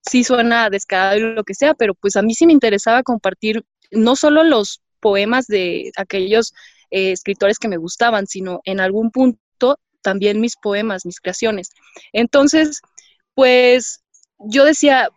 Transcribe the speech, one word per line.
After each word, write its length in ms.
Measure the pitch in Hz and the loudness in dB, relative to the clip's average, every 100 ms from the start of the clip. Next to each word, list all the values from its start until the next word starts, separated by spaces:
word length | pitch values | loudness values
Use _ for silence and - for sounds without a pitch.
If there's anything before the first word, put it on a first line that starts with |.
| - | -2
sí 140 | 247 | -2
suena 460 | 240 247 233 233 220 | 0 0 2 2 0
descarado 480 | 196 - 190 190 208 | -4 -4 -2 0 0
y 40 | |
lo 220 | 226 220 | -2 -6
que 120 | 208 196 | -8 -2
sea, 180 | 285 311 | -2 0
pero, 180 | 220 185 | -2 -2
pues, 200 | 202 196 | -2 0
a 60 | |
mí 100 | 214 226 | -2 2
sí 100 | 330 | 4
me 60 | |
interesaba 500 | 302 226 202 - 233 | 6 4 0 0 0
compartir 600 | 254 233 190 185 214 220 - _ _ | 0 -4 -4 -4 -4 -4 -8 _ _
no 240 | 214 226 269 | 0 2 2
solo 280 | 302 302 | 2 4
los 380 | 320 254 202 - _ _ | 4 2 -2 -10 _ _
poemas 460 | 220 196 208 233 247 | 0 0 0 -2 -2
de 440 | 208 180 175 - - | -4 -2 -6 -10 -12
aquellos, 560 | 196 196 185 214 226 _ - _ _ | -8 -6 0 0 -2 _ -20 _ _
eh, 200 | 190 190 | -4 -2
escritores 480 | 185 - 190 202 214 | -4 -6 -4 -4 -4
que 80 | 226 | -6
me 100 | 180 | -6
gustaban, 500 | 165 - 233 214 196 | -10 -2 -2 0 -6
sino 340 | 196 185 180 - | -10 -10 -10 -8
en 140 | 196 | -4
algún 320 | 190 202 226 | -4 -2 -4
punto 680 | 254 262 226 _ _ 247 285 _ _ | 0 0 0 _ _ -2 -2 _ _
también 400 | 202 196 202 208 | -6 -2 -2 -2
mis 140 | 233 - | -4 -6
poemas, 480 | 214 202 220 190 180 | -6 -4 -4 -8 -10
mis 140 | 180 | -12
creaciones. 500 | 185 185 226 208 180 _ _ - - | -10 -4 -4 -4 -10 _ _ -20 -8
Entonces, 680 | 214 240 285 285 311 311 294 _ _ _ _ _ - | -4 2 2 4 2 0 -4 _ _ _ _ _ 2
pues, 680 | 262 247 247 254 233 - _ _ _ _ | 4 6 4 2 0 -14 _ _ _ _
yo 260 | 208 240 285 | -4 4 4
decía 440 | 311 294 262 208 | 6 4 4 0